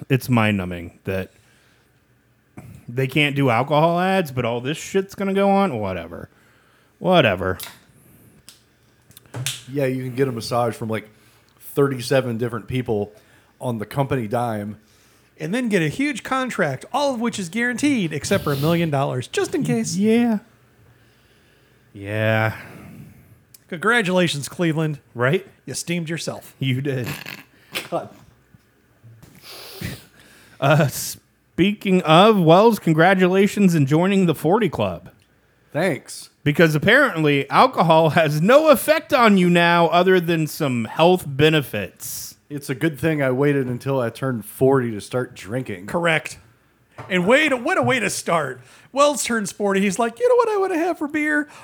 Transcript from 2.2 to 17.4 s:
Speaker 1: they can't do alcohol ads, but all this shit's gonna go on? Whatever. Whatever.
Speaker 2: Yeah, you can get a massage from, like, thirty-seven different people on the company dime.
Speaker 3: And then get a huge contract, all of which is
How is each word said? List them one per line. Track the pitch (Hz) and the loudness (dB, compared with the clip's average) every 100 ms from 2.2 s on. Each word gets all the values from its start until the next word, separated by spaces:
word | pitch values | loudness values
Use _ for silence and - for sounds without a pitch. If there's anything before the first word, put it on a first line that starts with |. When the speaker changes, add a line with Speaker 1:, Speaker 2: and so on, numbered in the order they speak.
| _ _ _ - - - - | _ _ _ -20 -20 -20 -10
Speaker 1:
they | 123 135 | -4 -2
can't | 151 147 139 | 2 0 2
do | 139 | 2
alcohol | 113 139 147 165 170 | 2 2 2 2 2
ads, | 185 190 160 | 0 0 -2
but | 127 117 | -4 -4
all | 120 | -4
this | 127 160 | -4 -8
shit's | - 190 190 - | -4 -4 -4 -6
gonna | 196 | -4
go | 190 196 | 0 2
on? | 196 196 120 | 2 2 -2
Whatever. | 101 90 85 85 87 _ _ _ _ _ _ _ | -4 -6 -10 -14 -16 _ _ _ _ _ _ _
Whatever. | 170 180 120 92 92 92 - - _ _ _ _ _ _ _ - _ _ _ _ _ - _ - 131 - - | 2 4 4 2 -2 -6 -10 -18 _ _ _ _ _ _ _ -20 _ _ _ _ _ -20 _ -10 -8 -10 -10
Speaker 2:
Yeah, | 139 135 | -4 -4
you | 131 | -4
can | 131 123 | -8 -2
get | 135 | -2
a | |
massage | 117 113 120 120 107 | -2 -4 -2 -2 -4
from, | 113 | -6
like, | 110 - _ _ _ _ _ | -6 -8 _ _ _ _ _
thirty-seven | - - 139 127 120 135 123 113 | -8 0 0 0 0 0 0 -4
different | 120 117 - | -6 -6 -6
people | 127 120 104 101 - _ _ _ _ | -6 -4 -4 -4 -10 _ _ _ _
on | 131 113 | -8 -6
the | 104 | -6
company | 143 135 139 107 | -4 -2 -2 -2
dime. | 117 120 107 104 104 _ _ _ _ _ _ | -4 -2 -4 -8 -12 _ _ _ _ _ _
Speaker 3:
And | 156 | -6
then | 226 247 | -4 -2
get | 196 | 0
a | 151 | 0
huge | - 285 247 | -2 -4 -6
contract, | - 262 254 - 160 131 - | -6 -4 -4 -4 -4 -4 -6
all | 254 285 240 | -4 -2 -2
of | |
which | 233 | -4
is | - | -6